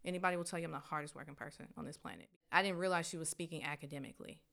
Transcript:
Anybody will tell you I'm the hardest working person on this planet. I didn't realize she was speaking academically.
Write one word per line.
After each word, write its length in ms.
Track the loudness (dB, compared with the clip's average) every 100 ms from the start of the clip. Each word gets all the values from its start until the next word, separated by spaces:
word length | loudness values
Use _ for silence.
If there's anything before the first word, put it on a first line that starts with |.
Anybody 320 | 0 2 4 2
will 80 |
tell 140 | 0 -2
you 80 | -2
I'm 60 |
the 60 | -4
hardest 360 | -2 -2 -2
working 200 | -8 -12
person 340 | -8 -10 -8 -12 -8
on 80 |
this 120 | -8 -8
planet. 320 | -10 -12 -14 _ _
I 120 | 6
didn't 160 | 6 4
realize 300 | 4 4 2
she 100 | -2
was 100 | -4
speaking 360 | -2 -4 -4
academically. 760 | -4 -4 -6 -6 -8 -10 -12 -12 _